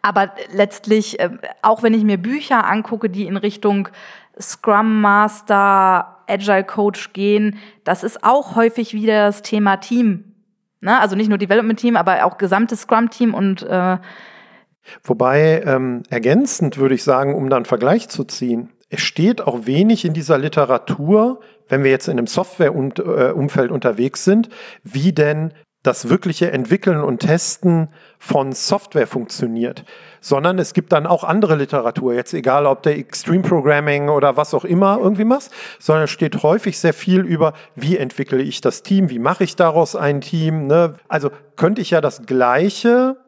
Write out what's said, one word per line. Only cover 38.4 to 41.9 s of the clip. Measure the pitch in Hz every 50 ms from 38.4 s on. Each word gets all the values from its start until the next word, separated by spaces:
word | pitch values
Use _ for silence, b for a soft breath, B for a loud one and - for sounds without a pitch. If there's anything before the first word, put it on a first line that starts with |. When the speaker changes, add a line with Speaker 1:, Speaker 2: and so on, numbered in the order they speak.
Speaker 2:
ich | 139 147 - -
das | - 131 - - _
Team, | - 196 196 190 151
wie | 127 113
mache | 117 143 180 -
ich | 185 - -
daraus | - 175 165 151 165 160 151 -
ein | - 151 143 143 139
Team, | 135 - - 165 160 160 156 156 143 135
ne? | 151 170 170 165 143 - _ _
Also | - 156 139 139 143 B B B _
könnte | - 165 175 214 247
ich | 196 -